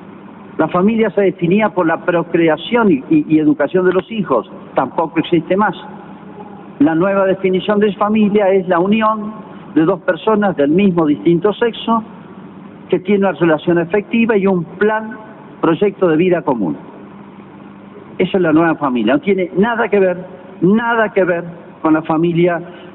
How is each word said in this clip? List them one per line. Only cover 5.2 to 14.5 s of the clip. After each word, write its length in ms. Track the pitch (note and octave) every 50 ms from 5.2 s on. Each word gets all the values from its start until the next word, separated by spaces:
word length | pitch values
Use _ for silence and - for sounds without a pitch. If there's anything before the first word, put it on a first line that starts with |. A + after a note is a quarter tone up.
| D3+ - F3 D#3+ D#3 - F3+
más. 180 | G3 G#3+ G3 F3 - - - - - - - - - - - - - - - - - - - -
La 160 | - C#3+ D#3+ D#3+
nueva 320 | D#3+ F3+ G3 G3 G3 F#3+
definición 540 | F#3+ F3+ F#3 - F#3 F#3 F3+ - G#3 G#3 G3+
de 120 | G#3 G#3+ F#3
familia 560 | - G#3 G#3 G#3+ A3 G#3 G3 G3+ G#3+ G3+ F#3
es 180 | G3 G3 F3+
la 100 | F3+ F3+
unión 560 | E3+ F3+ G3 G#3+ A3+ A3 G#3+ A3 G#3+ G#3 G#3+ A3 - - - - - - - -
de 100 | D3+ E3
dos 160 | E3 G3 E3+
personas 540 | - - E3+ D#3 - G#3+ A3 G#3 G#3 G3 E3+
del 140 | C#3+ C#3+ C#3+
mismo 380 | D#3 F#3 G3+ G3 F3 E3+ D#3+
distinto 460 | D3 D3 - - E3+ E3+ E3 E3+ G#3 G3
sexo 500 | - A#3+ A#3 - - - A#3 A3+ A3+ A3 - - - - - - - - - - - - - - - - -
que 100 | F#3+ E3
tiene 280 | - - G#3 G3 G3
una 40 | F#3+
relación 480 | F3+ - F3 E3 D#3 D3 - F3+ E3+ E3+
afectiva 580 | E3+ E3+ - G#3 G3+ - - A#3 A3+ A3 A3+
y 80 | G3+ F#3
un 180 | G3